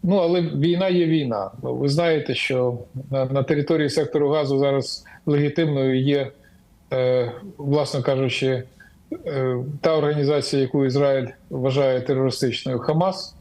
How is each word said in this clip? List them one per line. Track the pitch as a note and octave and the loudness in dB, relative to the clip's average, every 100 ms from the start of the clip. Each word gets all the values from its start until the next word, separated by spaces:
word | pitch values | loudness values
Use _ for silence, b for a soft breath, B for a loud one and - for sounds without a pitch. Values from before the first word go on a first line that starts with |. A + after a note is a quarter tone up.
Ну, | F3 G3 | 2 2
але | E3+ F3+ | 2 2
війна | E3 C#3+ D#3+ F3 F#3+ | 0 0 0 2 2
є | F3+ E3 | 2 4
війна. | D#3+ B2+ A2 F#2+ - | 2 0 -4 -6 -8
Ви | B2+ B2+ C#3 | -6 -2 0
знаєте, | C#3+ E3+ D#3 - B2+ | 2 2 2 0 -4
що | - C3 B2 A#2+ - C3 - | -2 0 0 -2 -10 -14 -4
на, | C3+ C3 | -2 0
на | C#3 | 0
території | C3+ D3+ C#3+ D#3+ D3 | 0 0 2 0 2
сектору | - D3+ D3+ C#3+ | 0 0 0 2
Газу | D3+ C#3 C3+ | 2 0 2
зараз | C#3 C#3 B2 - B B - | 2 0 -2 -10 B B 0
легітимною | D3 D3 D3 D#3+ C#3+ C3+ C3 | 2 2 0 0 2 2 2
є, | C3+ C#3+ C3 - b b _ _ _ | 2 2 0 -10 b b _ _ _
е, | C3 B2+ B2+ A#2 A#2+ G3+ - | -2 2 2 0 -6 -16 -10
власно | C#3+ D3 C#3 C#3+ | 0 0 0 -2
кажучи, | C3 C3 C3+ - C3 B2+ B2+ B B B _ E4+ F3 | 0 0 0 0 -2 -2 -6 B B B _ -10 -6
е, | C#3 C3 B2 C3 D3 | -4 -2 -2 -6 -2
та | E3 D#3 | 0 2
організація, | D3 D3+ C#3 D3 C#3 C#3+ | 0 0 2 0 0 0
яку | C3 D3+ C3+ | 0 2 2
Ізраїль | C3 C#3+ C3+ A#2+ - - | 2 2 2 -2 -12 -10
вважає | C#3 C3 C3+ C3+ B2+ | -4 0 2 2 2
терористичною, | B2 C3+ C3 B2 C3 A2 C3+ B2 | 0 0 0 0 -2 -2 -4 -4
Хамас. | - D#3 F#3 F#3 - - | 0 0 0 -2 -12 -18